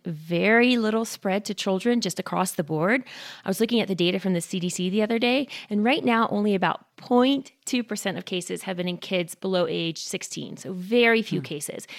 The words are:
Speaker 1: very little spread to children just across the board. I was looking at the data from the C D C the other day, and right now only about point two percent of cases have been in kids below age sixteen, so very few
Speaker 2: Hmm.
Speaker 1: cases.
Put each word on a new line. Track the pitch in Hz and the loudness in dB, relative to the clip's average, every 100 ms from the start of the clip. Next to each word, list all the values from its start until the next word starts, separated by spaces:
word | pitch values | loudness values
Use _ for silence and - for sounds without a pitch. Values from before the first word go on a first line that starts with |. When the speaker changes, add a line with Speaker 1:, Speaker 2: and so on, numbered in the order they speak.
| - | -10
Speaker 1:
very | 156 160 170 190 226 247 247 | -10 -2 2 4 6 6 4
little | 214 220 | 2 0
spread | 226 - 202 190 208 | -2 -4 -2 -2 -2
to | |
children | 202 - 190 233 240 | -4 0 0 2 0
just | 202 - | 0 -4
across | - 175 185 | -4 -2 -2
the | - | -2
board. | 151 156 170 262 254 - - - | -2 0 2 0 -2 -14 -16 -10
I | - | -4
was | 190 | 0
looking | 226 233 | 2 2
at | 196 | 0
the | |
data | 185 175 190 | 2 2 2
from | 190 | 0
the | 175 | 0
C | 165 190 | 0 -4
D | 175 | -4
C | - 180 | -2 0
the | 202 | 0
other | 214 226 | 2 2
day, | 240 254 269 - - | 2 2 -2 -8 -4
and | 208 | 0
right | 214 285 254 | 2 2 2
now | 226 233 | 2 2
only | 202 208 196 | 2 2 2
about | 180 - - - | 2 -2 -8 -20
point | - 240 254 277 - _ - | 2 4 6 2 -2 _ -4
two | 247 | -2
percent | 233 208 202 175 | -2 -4 -4 -4
of | |
cases | - 185 175 180 | -4 -6 -4 -8
have | - 180 | -6 -4
been | 180 | -4
in | 175 | -4
kids | - 185 170 - | -2 -2 -2 -4
below | 196 185 175 | -2 0 2
age | 170 165 160 | 0 -4 -6
sixteen, | - 190 - - 143 - | -6 -8 -8 -10 -10 -12
so | - | -10
very | 185 185 240 233 226 | -10 0 4 6 4
few | 220 156 | 2 -4
Speaker 2:
Hmm. | 135 | -4
Speaker 1:
cases. | 147 - - - | -8 -8 -10 -12